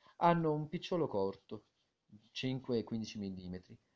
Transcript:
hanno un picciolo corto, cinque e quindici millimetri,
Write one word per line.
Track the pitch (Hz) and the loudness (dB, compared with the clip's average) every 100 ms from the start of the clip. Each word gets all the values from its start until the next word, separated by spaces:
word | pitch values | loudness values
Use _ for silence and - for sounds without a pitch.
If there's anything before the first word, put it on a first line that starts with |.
| - - | -16 2
hanno | 175 170 160 | 4 6 4
un | 151 151 | 2 0
picciolo | 175 - 180 143 | -4 -2 0 2
corto, | 104 98 95 - 110 - _ _ _ _ 104 - | 2 0 -2 -10 -14 -14 _ _ _ _ -20 -14
cinque | - 131 131 131 120 | -4 -2 -2 0 0
e | |
quindici | - 117 107 107 | 2 -2 -4 -4
millimetri, | 98 92 92 92 - 113 _ | -4 -4 -6 -8 -10 -20 _